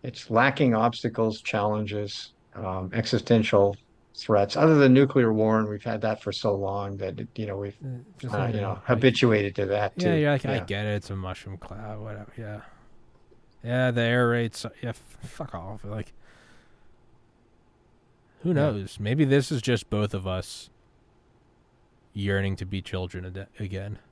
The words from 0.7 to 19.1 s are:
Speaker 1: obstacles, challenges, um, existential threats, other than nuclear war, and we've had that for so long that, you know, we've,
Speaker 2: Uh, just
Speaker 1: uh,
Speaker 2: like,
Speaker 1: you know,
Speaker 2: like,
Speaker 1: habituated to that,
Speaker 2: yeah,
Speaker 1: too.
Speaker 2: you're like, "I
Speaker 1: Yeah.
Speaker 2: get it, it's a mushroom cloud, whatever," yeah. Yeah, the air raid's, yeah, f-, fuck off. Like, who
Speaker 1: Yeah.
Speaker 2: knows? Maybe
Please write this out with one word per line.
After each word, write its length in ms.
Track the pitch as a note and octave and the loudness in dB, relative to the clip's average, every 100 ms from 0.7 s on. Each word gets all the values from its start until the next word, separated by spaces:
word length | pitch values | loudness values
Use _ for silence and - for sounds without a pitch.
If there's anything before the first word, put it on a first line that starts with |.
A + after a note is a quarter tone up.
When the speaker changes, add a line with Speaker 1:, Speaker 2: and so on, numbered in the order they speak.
Speaker 1:
obstacles, 680 | A2 A#2+ - A#2 A2+ A2+ G#2+ | 4 2 0 -4 0 -2 -2
challenges, 880 | - A2 G#2 G#2+ G#2 G#2 G#2 - - _ _ | -4 -2 0 0 -4 -6 -6 -10 -14 _ _
um, 360 | A#2 F#2+ F#2 F#2 | -10 -6 -6 -4
existential 840 | A2+ A#2 A2+ - A#2 A2 G#2 G2+ G2+ _ _ _ - | -4 0 -2 4 4 6 4 4 0 _ _ _ -16
threats, 400 | - G#2+ G2+ - | 2 2 2 4
other 200 | D#3+ D3+ | 6 8
than 160 | C#3 | 8
nuclear 400 | B2+ C3+ C3+ A#2 | 8 6 4 4
war, 260 | A2 A2 A2 | 4 4 2
and 100 | G#2+ | 0
we've 140 | G#2 | -4
had 180 | A#2 A2 | -6 -4
that 200 | A2 G#2+ | -2 -2
for 100 | G#2 | -6
so 220 | - A2 | -2 -2
long 420 | G2+ G2 G2+ G2 G2 | 0 -2 -4 -6 -6
that, 200 | F#2+ - A2 - | -8 -8 -10 -8
you 100 | G#2+ | -8
know, 100 | G2 | -6
we've, 200 | G2+ - | -8 -10
Speaker 2:
Uh, 40 | C#3 B2 B2+ - | -12 -12 -16 -14
just 160 | B2+ | -6
Speaker 1:
uh, 40 | G#2 | -2
Speaker 2:
like, 160 | A#2+ | -2
Speaker 1:
you 60 | G#2+ | -2
know, 140 | G2 | -4
Speaker 2:
like, 100 | F2+ | -6
Speaker 1:
habituated 720 | - A#2 B2+ - B2 G#2+ G2+ G2 | 0 4 4 6 4 4 2 -2
to 100 | G2 | -2
that, 280 | G2+ G#2+ - | 0 -2 0
Speaker 2:
yeah, 80 | F3+ | 0
Speaker 1:
too. 20 | E3 | 2
Speaker 2:
you're 100 | D3+ | 2
like, 140 | C#3 - | 2 0
"I 100 | C3+ | -4
Speaker 1:
Yeah. 80 | |
Speaker 2:
get 220 | F2 G2+ G#2 | -4 -4 -2
it, 100 | G#2 | -4
it's 140 | - | -4
a 60 | G2 | -8
mushroom 400 | F#2 F2+ G2+ F#2 | -8 -10 -12 -14
cloud, 440 | - G2 G#2+ G#2+ | -14 -14 -12 -12
whatever," 320 | A2 G#2 G#2 - | -12 -12 -14 -14
yeah. 240 | G#2+ G#2+ - - - - - _ _ _ _ _ | -12 -12 -16 -20 -20 -20 -20 _ _ _ _ _
Yeah, 260 | A#2+ B2+ B2+ | -4 0 0
the 80 | A#2+ | 2
air 260 | A#2 B2 A#2+ | 2 2 2
raid's, 380 | A#2+ A#2 - A2+ - | 2 -2 -6 -14 -10
yeah, 60 | A#2+ | -10
f-, 260 | - - - | -10 -16 -18
fuck 320 | - - D3+ | -18 -12 -12
off. 300 | F2 F2+ G#2 | -10 -12 -12
Like, 280 | G2+ G#2+ G#2 - - - _ - _ _ - _ _ _ _ _ _ _ _ _ _ _ _ _ _ _ | -10 -10 -10 -16 -20 -20 _ -20 _ _ -20 _ _ _ _ _ _ _ _ _ _ _ _ _ _ _
who 80 | E3+ | -2
Speaker 1:
Yeah. 60 | |
Speaker 2:
knows? 440 | D#3 D3 G#2+ F#2+ - | 2 2 -2 -8 -6
Maybe 260 | G#2 | -2